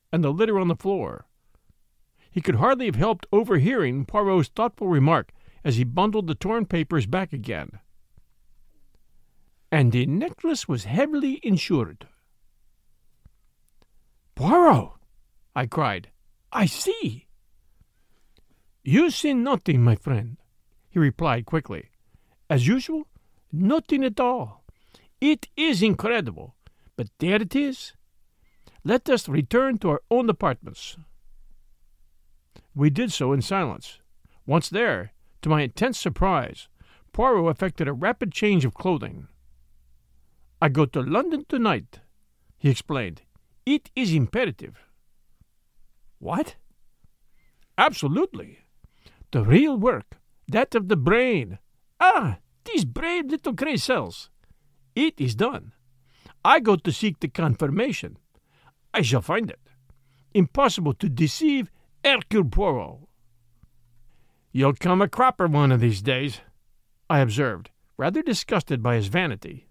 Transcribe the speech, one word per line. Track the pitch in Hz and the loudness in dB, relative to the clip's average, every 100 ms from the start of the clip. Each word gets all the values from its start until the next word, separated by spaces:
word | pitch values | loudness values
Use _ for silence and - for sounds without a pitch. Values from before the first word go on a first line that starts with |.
| - | -4
and | - | 0
the | 147 | 0
litter | 160 220 202 | 2 0 2
on | 175 | 0
the | 165 | -2
floor. | 190 196 92 55 - _ _ _ _ _ _ _ _ _ _ | -2 -4 -6 -10 -20 _ _ _ _ _ _ _ _ _ _
He | 180 | -6
could | 160 117 | 0 2
hardly | 226 262 233 | 2 2 0
have | |
helped | 117 208 202 - | 0 0 0 0
overhearing | 202 233 175 160 262 139 135 | 0 2 2 2 2 0 -2
Poirot's | 135 208 196 185 143 | -2 0 2 2 0
thoughtful | - 233 - 196 | -2 -4 -2 0
remark | 156 139 156 - - - - | 4 4 2 -2 -14 -20 -8
as | - | -2
he | 117 | 0
bundled | 120 143 208 214 170 | 0 0 0 0 -4
the | 139 | -4
torn | 190 226 208 | -4 -2 -2
papers | 170 156 165 104 | -2 0 -2 -2
back | 175 190 | -4 -4
again. | 139 113 85 58 101 _ - _ - _ _ _ - - _ - _ _ _ _ _ _ _ - | -8 -8 -8 -10 -16 _ -20 _ -20 _ _ _ -20 -20 _ -20 _ _ _ _ _ _ _ -2
"And | 156 123 | 2 4
the | 123 135 | 2 0
necklace | 165 330 - 330 285 - | -2 -4 -4 -4 -4 -4
was | 127 | -6
heavily | 98 156 285 294 277 269 | -2 -2 0 0 -4 -4
insured." | 233 185 - 151 95 - - _ _ _ _ _ _ _ _ _ _ _ - _ _ _ _ _ _ _ _ _ _ - | 0 0 0 -2 -2 -10 -20 _ _ _ _ _ _ _ _ _ _ _ -20 _ _ _ _ _ _ _ _ _ _ -4
"Poirot!" | 147 330 330 151 92 - _ _ _ _ _ 131 | 2 6 6 4 2 -14 _ _ _ _ _ -6
I | 123 | -4
cried. | - 135 95 - _ _ _ _ | -2 -2 -4 -10 _ _ _ _
"I | - 196 | -2 0
see!" | - 381 453 359 113 _ - _ _ _ _ _ _ _ _ _ _ _ _ _ _ | 0 -4 -4 -4 -8 _ -20 _ _ _ _ _ _ _ _ _ _ _ _ _ _
"You | - 190 339 | 2 4 4
see | - 302 | 0 -2
nothing, | 262 254 240 - 135 | 0 0 -2 0 4
my | 117 | 4
friend," | 107 - 117 113 127 _ _ _ _ _ | 2 0 -4 -6 -14 _ _ _ _ _
he | 175 | 0
replied | 147 - 160 120 113 | 0 0 -2 -2 -2
quickly. | 160 - 87 - _ _ _ _ _ - | -6 -6 -14 -14 _ _ _ _ _ -2
"As | 143 123 | 0 2
usual, | 254 254 320 302 _ _ _ - | 0 -2 -8 -8 _ _ _ -10
nothing | 151 190 320 - 285 | -2 2 2 0 -2
at | 262 208 | -2 0
all. | 247 247 120 - _ - _ - _ - | -2 -2 -6 -14 _ -20 _ -20 _ -2
It | 277 311 - - | 0 0 -2 -4
is | 320 202 | 0 2
incredible, | 214 185 214 233 135 76 127 _ - _ _ - | 2 2 -2 -2 -4 -10 -16 _ -20 _ _ -12
but | 113 - | -10 -4
there | 170 208 | 0 0
it | 208 | 0
is. | 269 285 262 - - _ _ _ _ _ _ - _ | -2 -2 -6 -16 -20 _ _ _ _ _ _ -20 _
Let | 147 247 - | 0 0 2
us | 240 - | 0 0
return | 143 139 240 269 226 | -2 2 2 2 0
to | 180 | 0
our | 147 - | -2 0
own | 240 233 | 0 2
apartments." | 185 180 123 - - - - - - - - - - - _ _ _ _ _ _ _ _ - _ | 0 -2 -4 -10 -18 -18 -20 -20 -20 -20 -20 -20 -20 -20 _ _ _ _ _ _ _ _ -20 _
We | 139 151 | 0 2
did | 147 240 | 2 -4
so | - 131 | -2 -2
in | 139 | 0
silence. | - 196 147 - - - _ _ _ - | -2 -2 -4 -8 -14 -20 _ _ _ -14
Once | - 160 - | -2 0 0
there, | - 233 107 98 - _ - | -2 -2 -2 -8 -18 _ -8
to | 151 | 0
my | 156 | 0
intense | 135 - 247 - | 0 -2 -4 -2
surprise, | 185 - 190 165 120 - - _ - _ _ | -6 0 0 0 -4 -12 -20 _ -20 _ _
Poirot | - 254 214 165 | 0 2 2 0
effected | 147 190 - 143 | -2 -4 -4 -6
a | |
rapid | 131 190 - 214 | -2 -4 -2 -4
change | - 208 190 | -2 2 2
of | 131 | 0
clothing. | - 185 160 107 - 71 _ _ - _ _ _ _ _ _ _ _ _ - | -2 -4 -2 -6 -12 -20 _ _ -20 _ _ _ _ _ _ _ _ _ -2
"I | 156 | 0
go | 135 143 | 2 0
to | 143 | 0
London | 123 190 330 302 - | -2 -2 -2 -6 -4
tonight," | 269 220 123 - - _ _ _ _ _ _ | -2 0 -2 -6 -20 _ _ _ _ _ _
he | 143 | 0
explained. | 127 - 139 98 76 _ _ _ _ | 0 -2 -6 -6 -10 _ _ _ _
"It | - 294 - - | -2 -2 -2 -4
is | 220 | 0
imperative." | 160 120 226 226 113 - - _ _ _ _ _ _ _ _ _ _ - _ - - | 2 0 -2 -4 -6 -16 -20 _ _ _ _ _ _ _ _ _ _ -20 _ -20 -16
"What?" | 80 170 311 - - _ - _ _ _ _ _ _ _ _ - | -8 -6 -6 -10 -20 _ -20 _ _ _ _ _ _ _ _ 0
"Absolutely. | 269 - 143 185 381 - - - _ _ - _ - _ - | 0 0 -2 -2 -2 -6 -18 -20 _ _ -20 _ -20 _ -6
The | 131 | 0
real | 107 165 302 254 | 6 6 6 2
work, | 233 143 - - _ _ - | 0 0 -6 -20 _ _ -4
that | 208 269 | 0 0
of | 233 190 | 0 0
the | 185 | 2
brain. | 131 220 254 196 107 90 _ _ _ - | 4 4 2 0 -4 -12 _ _ _ 2
Ah, | 370 392 180 92 _ _ | 4 4 0 -6 _ _
these | - 392 | -4 -2
brave | 139 123 330 349 277 | -2 -4 -4 -4 -4
little | 302 - | -6 -4
grey | 214 294 226 | -4 -4 -4
cells. | - 233 98 - - _ _ _ _ _ _ | -2 -2 -4 -12 -20 _ _ _ _ _ _
It | - 311 - | -2 -2 0
is | 127 | -4
done. | 110 226 277 - _ _ _ _ _ - - | -2 -2 -4 -14 _ _ _ _ _ -20 -2
I | 196 311 | 4 4
go | 220 190 | 4 0
to | - | 0
seek | - 214 160 | -2 -2 -4
the | 147 | -8
confirmation. | - 160 117 147 175 254 190 - - _ _ _ _ _ _ _ | -2 -2 0 0 -2 -2 -4 -10 -16 _ _ _ _ _ _ _
I | - | -2
shall | 123 123 | 2 0
find | - 190 220 | 0 -2 -2
it. | - _ _ _ - _ _ _ | -10 _ _ _ -20 _ _ _
Impossible | 208 175 - 190 - 151 | 2 2 4 2 2 -2
to | 123 196 | -2 -2
deceive | 123 151 - 311 277 214 _ _ _ | 0 0 2 2 2 -2 _ _ _
Hercule | 277 254 - 214 | 0 0 0 0
Poirot." | 143 - 196 127 76 127 151 _ _ _ _ _ _ _ _ _ - _ _ _ _ | 2 0 0 -2 -6 -14 -20 _ _ _ _ _ _ _ _ _ -20 _ _ _ _
"You'll | 123 139 | 0 0
come | 135 175 185 | 2 0 2
a | 202 | 0
cropper | - 254 - 175 | 2 0 2 0
one | 147 139 | 4 4
of | 127 | 4
these | 117 98 | 2 0
days," | 113 127 143 - - _ _ _ _ _ - | -2 -2 -4 -8 -18 _ _ _ _ _ 0
I | 151 | 2
observed, | 127 107 131 92 - _ _ - | 2 0 -2 -4 -12 _ _ -6
rather | 139 254 | -4 -2
disgusted | 320 214 - 208 - 135 | -2 -4 -2 -2 -2 -4
by | 117 117 | 0 0
his | 98 | 0
vanity. | 156 175 98 - - _ | -2 -2 -6 -12 -18 _